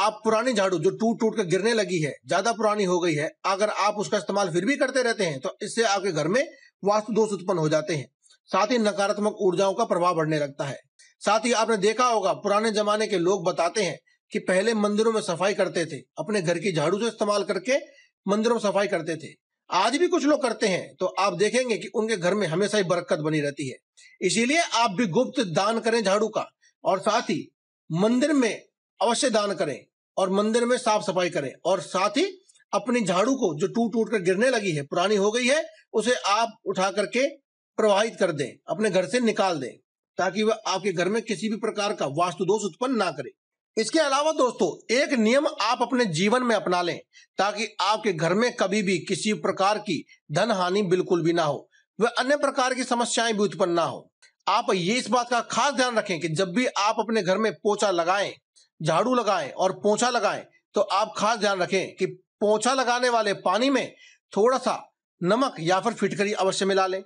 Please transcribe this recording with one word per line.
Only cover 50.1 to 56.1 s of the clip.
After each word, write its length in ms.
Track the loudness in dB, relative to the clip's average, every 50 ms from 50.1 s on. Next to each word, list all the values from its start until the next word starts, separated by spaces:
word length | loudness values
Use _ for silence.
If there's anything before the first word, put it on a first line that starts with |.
| -20 _ _ -4
धन 180 | -2 0 0 0
हानि 320 | 0 0 0 0 0 0
बिल्कुल 400 | 0 2 2 0 2 2 0 2
भी 100 | 2 2
ना 100 | 2 2
हो, 260 | 0 0 -2 -4 -8 _ _ _ _ _ _ -2
वह 80 | -2 0
अन्य 280 | 0 0 0 0 0
प्रकार 380 | 0 0 0 0 0 0 0 0
की 100 | -2 -4
समस्याएं 500 | -2 -2 -2 -2 0 0 0 0 0 0
भी 80 | 0
उत्पन्न 300 | 0 0 0 0 0 0
ना 100 | 0 0
हो। 300 | 0 -2 -4 -8 -14 _ _ _ -20 -20 _ _ _ 0
आप 180 | 0 0 2 0 0
ये 200 | 0 0 0 0
इस 140 | -2 0 0
बात 220 | 0 0 0 0
का 100 | 0 -2
खास 340 | -2 -2 0 0 2 2 2
ध्यान 240 | 0 0 0 0 -2
रखें 220 | -2 -2